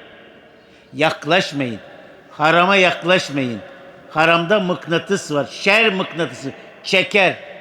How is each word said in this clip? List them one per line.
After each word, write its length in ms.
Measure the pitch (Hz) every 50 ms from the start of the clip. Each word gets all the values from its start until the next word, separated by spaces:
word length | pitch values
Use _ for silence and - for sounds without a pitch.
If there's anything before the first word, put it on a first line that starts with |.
| - - - - - - - - - - - - - - - - _ - -
Yaklaşmayın. 880 | 131 151 156 156 - - 147 170 190 - - 143 143 135 120 110 95 - - - - - - - - - -
Harama 440 | - - 147 160 165 175 180 190 202
yaklaşmayın. 840 | 196 185 170 - - - 170 185 180 - - 139 143 131 123 113 98 - - - - - - - - - -
Haramda 500 | - 156 160 165 170 170 170 165 214 208
mıknatıs 720 | 185 180 175 - - 151 170 160 160 - 202 185 - -
var. 180 | 147 143 131 -
Şer 420 | - - - 196 202 220 233 220 190
mıknatısı. 580 | 185 185 - - 160 165 131 - - - 135 - - - - - - -
Çeker. 520 | - 190 185 185 185 - 202 185 160 135 - - - - -